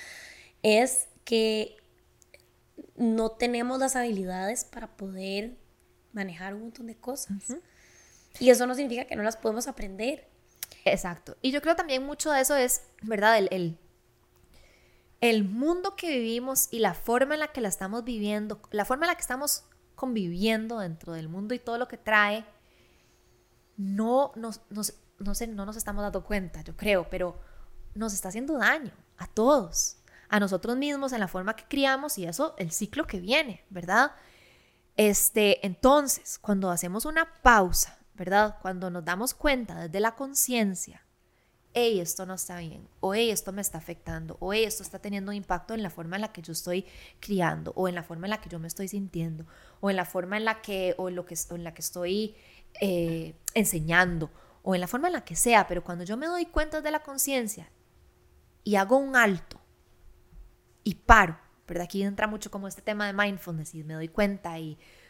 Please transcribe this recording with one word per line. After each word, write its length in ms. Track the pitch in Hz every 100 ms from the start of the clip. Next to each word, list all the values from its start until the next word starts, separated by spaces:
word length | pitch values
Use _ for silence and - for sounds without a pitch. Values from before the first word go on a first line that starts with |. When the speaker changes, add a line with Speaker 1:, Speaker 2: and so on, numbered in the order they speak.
| - - - - - _
Speaker 1:
es 440 | 214 214 262 - - _
que 540 | - 226 220 214 214 - _ _ _ _ _ - _ _ _ - - -
no 340 | 233 226 220
tenemos 480 | 220 240 240 240 262
las 160 | 262 262
habilidades 680 | 240 202 185 185 190 247 -
para 220 | 240 226 -
poder 600 | 196 185 190 196 220 247 - _ _ _ _
manejar 420 | 214 196 165 190
un 80 | 202
montón 240 | 226 226 226
de 80 | 226
cosas. 400 | - 277 - 202 -
Speaker 2:
Ujú. 120 | 302 - _ - - _ _ _ -
Speaker 1:
Y 100 | 247
eso 180 | 233 247
no 80 | 254
significa 300 | 277 233 -
que 100 | -
no 80 |
las 140 | 214 226
podemos 300 | 226 214 262
aprender. 600 | - 208 190 226 302 - _ _ _ - -
Speaker 2:
Exacto. 540 | - 180 180 170 - -
Y 100 | 262
yo 100 | 277
creo 140 | 294 339
también 300 | 339 262 269
mucho 260 | 294 311
de 100 | 285
eso 140 | 262 285
es, 260 | 254 - - _
¿verdad? 340 | 214 220 208 226
El, 100 | 190
el, 260 | 185 170 165 _ _ _ _ _ _ _ - - _ _ _ _ _
el 220 | 240 220 196
mundo 500 | 214 285 349 370 381
que 140 | 349
vivimos 580 | 269 226 233 254 262 -
y 80 | 233
la 140 | 208
forma 420 | 170 - 240 269 302
en 40 |
la 80 | 302
que 120 | 285
la 80 | 220
estamos 340 | - 190 226
viviendo, 580 | 240 226 208 208 208 214 -
la 120 | 208 202
forma 200 | 262 339
en 40 |
la 60 | 349
que 60 |
estamos 420 | - 247 285 - - _ _ -
conviviendo 840 | 262 226 180 170 214 220 220 233
dentro 340 | 185 160 -
del 160 | 165 160
mundo 240 | 175 208
y 60 | 247
todo 180 | - 233
lo 100 | 247
que 100 | -
trae, 480 | - 214 208 214 220 - _ _ _ _ _ _ _ _ _ _ _ -
no 540 | 196 196 220 254 277 -
nos, 260 | 226 208 -
nos, 240 | 208 202 - _ -
no 160 | 196 208
sé, 120 | 226
no 180 | 214 196
nos 100 | 220
estamos 260 | 214 208
dando 200 | 208 196
cuenta, 380 | - 208 180 160
yo 140 | 156 160
creo, 320 | 214 196 170
pero 300 | 185 180 - - - - - -
nos 200 | 208 220
está 160 | 202 185
haciendo 280 | 202 277 302
daño 340 | 214 294 254 - _ -
a 100 | 175
todos, 720 | - 233 294 170 - - - _ - -
a 100 | 208
nosotros 380 | 202 190 214 254
mismos, 360 | 294 285 277
en 60 | 247
la 80 | 190
forma 280 | 185 190 220
que 100 | -
criamos 500 | 285 269 269 285 240
y 80 | 175
eso, 300 | 175 311 -
el 140 | 170
ciclo 340 | - 208 277 311
que 140 | 196
viene, 440 | 180 269 294 180 -
¿verdad? 440 | 185 170 202 285 - - - - _ _ _ _ -
Este, 680 | 214 202 - 226 208 202 202
entonces, 760 | 180 254 285 277 - - -
cuando 300 | - 202 190
hacemos 340 | 170 180 190 294
una 260 | 311 330 -
pausa, 580 | 254 226 185 - - - _
¿verdad? 440 | - 185 202 214 208
Cuando 280 | 185 185 185
nos 140 | 175 160
damos 280 | 180 254
cuenta 420 | - 302 269 220 170
desde 180 | 165 185
la 160 | 220 226
conciencia, 880 | 269 277 - 247 208 185 - - _ _ _ _ _ _ _
"Ey, 260 | 240 233 208
esto 260 | 170 - 185
no 100 | 185
está 240 | - 175
bien", 280 | 165 160 185 _
o 140 | 185
"Ey, 180 | 202 233
esto 200 | 202 -
me 100 | 196
está 160 | 196 160
afectando", 600 | - 170 - 165 160 175
o 140 | 180
"Ey, 100 | 208 220
esto 180 | 220
está 160 | 196 190
teniendo 320 | 202 202 196
un 40 | 208
impacto 360 | 190 180 -
en 80 | 226
la 60 | 202
forma 280 | - 165 190
en 40 |
la 100 | 214
que 100 | 202
yo 120 | 165
estoy 320 | 160 - 180 190 - - -
criando, 520 | - 196 165 156 156 -
o 120 | 185
en 80 | 175
la 80 |
forma 240 | 160 165 185
en 40 |
la 100 | 214
que 80 | 185
yo 100 | 170
me 80 | 165
estoy 200 | - 196
sintiendo, 580 | 202 196 170 165 160 160 - - -
o 100 | 202
en 60 | 190
la 100 | 175
forma 320 | 190 175 208
en 80 | 220
la 160 | 220
que, 320 | - 196 185 -
o 120 | 185
en 60 | 180
lo 100 | 175
que, 100 | 165 -
o 60 | 175
en 80 |
la 100 | 170
que 80 | 160
estoy, 540 | 156 180 180 196 214 - - - - -
eh, 560 | 196 180 170 165 160 - -
enseñando, 760 | - 208 170 156 170 180 165 156 - - _
o 120 | - 185
en 60 |
la 60 | 180
forma 200 | 240 330
en 60 |
la 120 | 330 -
que 100 | 160
sea", 320 | 240 226 190
pero 160 | 175
cuando 200 | 170 175 180
yo 100 | 220
me 120 | 311
doy 180 | 349 339
cuenta 340 | 320 302 311
de 100 | 302
la 100 | 302
conciencia 640 | 302 269 269 269 226 - - _ _ _ _ _ _ _ _ _
y 120 | - 202
hago 220 | 196 262
un 180 | 277 262
alto 440 | 226 180 - - _ _ _ _ - - _ - - _ _ _
y 120 | - 170
paro, 420 | - 226 185 160 - _ -
¿verdad? 180 | 170 175
Aquí 180 | 196
entra 240 | 196 202 214
mucho 240 | 208 -
como 160 | 202 196
este 140 | -
tema 260 | - 208 208
de 60 |
mindfulness 600 | 196 208 190 - 165 156 160
y 80 |
me 100 | 151
doy 140 | 160 160
cuenta 500 | 165 208 196 175 165
y, 180 | 160 147 - - -